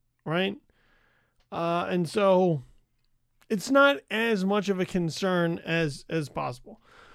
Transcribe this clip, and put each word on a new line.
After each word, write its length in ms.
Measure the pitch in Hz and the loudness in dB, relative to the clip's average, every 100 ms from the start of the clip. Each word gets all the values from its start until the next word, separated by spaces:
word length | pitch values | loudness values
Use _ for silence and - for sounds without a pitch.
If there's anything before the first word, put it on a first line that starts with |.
| _ _ - | _ _ -4
right? 300 | 170 190 285 _ _ _ _ _ _ _ _ _ | -2 -2 -4 _ _ _ _ _ _ _ _ _
Uh, 340 | 180 170 170 180 | -4 -2 -2 -2
and 200 | 180 165 | -2 -2
so 540 | 214 196 185 185 151 - - _ _ _ _ _ _ - | 2 4 4 4 0 -6 -20 _ _ _ _ _ _ -6
it's 200 | 202 - | -6 2
not 280 | 277 277 277 - | 6 6 4 -4
as 360 | 214 233 208 190 | -2 0 0 0
much 240 | 208 190 | 0 -2
of 100 | 185 | -2
a 60 | 180 | -2
concern 720 | 185 170 - 190 180 170 175 - | -2 -2 -2 0 2 0 -2 -2
as, 400 | 165 156 135 - | -2 -2 -4 -6
as 200 | 160 147 | -6 -6
possible. 520 | - 139 123 - - _ - - | -6 -8 -10 -16 -20 _ -20 -20